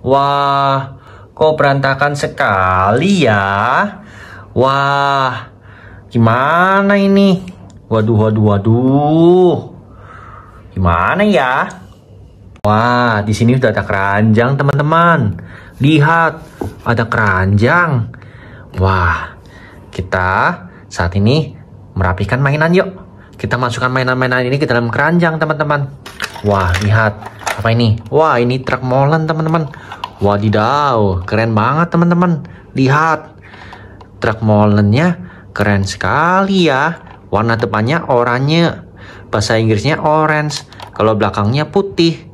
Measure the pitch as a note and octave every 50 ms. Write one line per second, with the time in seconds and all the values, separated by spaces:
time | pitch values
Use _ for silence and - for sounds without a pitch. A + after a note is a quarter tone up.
0 | - B2 C3+ C#3 C#3 C#3 C#3+ C#3+ C#3+ C#3 C#3 C#3 C#3 C#3 C3+ C3+ C3+ - - -
1 | - - - - - - - - D#3 D#3 D#3 D3+ C#3 C#3+ C#3 C#3 C#3 C3+ C3+ C3+
2 | C#3+ D3 D3 C#3+ - C#3+ - - D3 A#2+ G2+ F#2+ F#2 F#2 F#2 F#2 F#2+ G2 G#2+ B2
3 | D#3 G3 G3+ F#3 D3 A2+ G#2+ G2+ G2 G2 G2 G2+ G#2+ A#2+ C3+ D#3+ G3 G#3 G#3 -
4 | - - - - - - - - - - - A2+ B2 C3+ C3+ C#3 C#3 C#3 C#3 C#3
5 | C#3 C#3 C#3 C#3 C3+ C3 A#2+ A2+ A2+ - - - - - - - - - - -
6 | - - - A#2+ A#2 A2+ A2+ B2 C3 C#3+ D#3+ E3+ F3+ F#3+ F#3+ G3 G3+ G3 G3+ G3+
7 | G3 G3 G3 G3 G3 G3 F#3+ F#3 - - - - - - - - - - A2+ A2
8 | G#2+ A2 A#2 G#2 G#2+ A2 G#2+ A2 G#2+ G#2+ G#2 G2 G2 A2+ A2+ A#2+ B2+ C3 C3+ C#3+
9 | D3 D3 D#3 E3 E3 E3+ F3+ F#3 F#3 F3+ D#3 - - - - - - - - -
10 | - - - - - - - - - - - - - - - F#2 F#2 F2 E2+ E2+
11 | F2+ G#2 C#3+ F3+ G#3 G#3+ G3+ D#3+ C3+ B2+ B2+ C#3+ F3 G3+ - - - - - -
12 | - - - - - - - - - - - - _ - G#2+ G#2+ A2+ A#2+ B2 B2
13 | A#2+ A#2+ A2 G#2 G2+ G#2+ G#2 - B2 A#2 B2 C3 B2+ A2+ G2+ G#2 G2 - G#2 G2
14 | G2 G2 G2 G2+ G#2+ A2 G#2+ A2 A#2 B2+ C#3+ C3+ C#3 C#3+ C#3 C#3+ D3 D3+ E3 E3
15 | E3+ E3+ E3+ D3+ B2+ G#2 - - - - - - - - - - B2 C#3+ D#3 D#3
16 | C#3+ D3+ E3 E3 E3 D#3+ D3+ - - - - - - - - - - - A2+ A2+
17 | A#2 A2 - A#2 A2 G#2 F#2+ F#2 F#2+ F#2+ G2+ G2+ A2 B2 D#3+ F3 F3 E3 C#3+ A#2+
18 | A2 - - - - - - - - - - - - - - F#2 F#2 F#2+ F#2+ F#2
19 | F2 E2+ E2 - - - - - - - - - - - - - - - - -
20 | F2 F2+ - F#2 F#2 F#2 F#2+ G#2 B2+ D#3+ F3+ - - - - - - - - -
21 | F2 F2 F2+ G2 G2+ A2 C#3 D#3+ D3 - - - - - - - - - - -
22 | F2+ F2+ F2+ F#2 G2+ - C3 B2 C#3+ C#3 C#3 D3+ D#3 E3 F3 F#3 F#3 F#3 - -
23 | - - - - - - - - - - B2 B2 B2+ A#2+ A2+ B2 B2 B2+ B2+ C3
24 | B2+ B2 B2+ B2+ C3 B2+ B2+ B2+ B2+ B2 C3+ C#3+ D#3 - B2 A#2+ A#2+ A#2 A2+ -
25 | C#3+ D#3 E3+ F3 E3+ E3 D#3+ D#3 D#3+ D#3 D3+ D3 D3+ D3 D3 C#3+ C#3 - - -
26 | - - - - - - - - - G#2 G2+ G2 F#2 F2 F2+ F#2 G#2 G2+ G#2+ A2
27 | A2 G#2+ G#2 - - - - - - - - - G#2 A2+ A2+ A#2+ A#2+ A2+ G#2 A#2
28 | - - - C#3+ D#3+ D#3 C#3+ A#2+ A#2+ A#2+ B2+ C3 B2+ - - - C#3+ B2+ B2 C3+
29 | C3+ C#3 D#3+ D#3+ D#3 D#3 E3 D#3 D#3+ D#3 D#3+ E3 D#3 C#3+ - - - - - -
30 | - - - - - G2+ G2+ G2+ G2+ A2 G2+ G#2+ G#2+ A#2 C3+ D3 D3 C#3+ B2+ A2+
31 | G#2+ G2 F2+ F2 F2+ - G#2 G#2+ A2+ A#2 A2+ G#2 G#2+ A#2+ C3+ D#3 E3+ E3 - E3+
32 | E3+ F3 F3 E3+ F3+ F3+ E3+ D3 C#3 - - - - - - C3 C3+ C3 C#3 D3
33 | D#3 E3 D#3 D#3 - - - - - - - - - - - - - - - -
34 | - - - - - A2+ G#2+ A2 A2+ A2 G#2+ G#2 G#2 G#2+ G2+ G#2+ G#2 G2+ G#2 C3
35 | D#3+ F#3 F3 - - - - - - - - - G#2 G#2+ G2+ G2 G2 F#2+ - -
36 | - F#2 A2 C#3 D#3 E3+ F#3 F#3+ G3 F#3+ G3 F#3+ F3 D#3 C3+ C3 C#3+ D#3+ E3+ -
37 | - - - - - - - G2+ A2 A#2 A#2 A2+ A#2 A#2 G#2+ G#2+ G#2+ A#2 D3+ E3
38 | - - C#3 A#2+ A#2+ B2 A#2+ B2+ C3+ C#3+ D#3+ E3+ E3 - A#2 - - - - -
39 | - - - - - - - A2+ G2+ - A#2 A2 A2+ A2+ A2 G2+ - C#3 D#3 -
40 | - D3+ D3+ D#3 D#3 D#3 D#3 D3+ D3+ D3+ C#3 - - - - - - - - -
41 | G#2 A2 A2 G#2 G#2+ G2+ F#2 G#2+ G#2 G#2 A#2+ C#3+ D3+ D3 - G3 G3 G3 - -
42 | E3+ E3 D#3 - - -